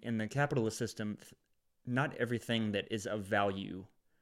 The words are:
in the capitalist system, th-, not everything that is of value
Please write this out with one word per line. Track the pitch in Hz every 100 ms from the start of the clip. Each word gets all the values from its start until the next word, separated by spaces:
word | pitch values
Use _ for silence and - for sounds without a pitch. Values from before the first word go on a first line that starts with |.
in | 117 113
the | 107
capitalist | 135 143 135 110 -
system, | 117 - 107 104
th-, | - - _ _ _ _ -
not | 123 147 -
everything | 120 120 - 117 110
that | 101 95
is | 113 98
of | 107
value | 98 104 101 95 98 92 95 _ _ _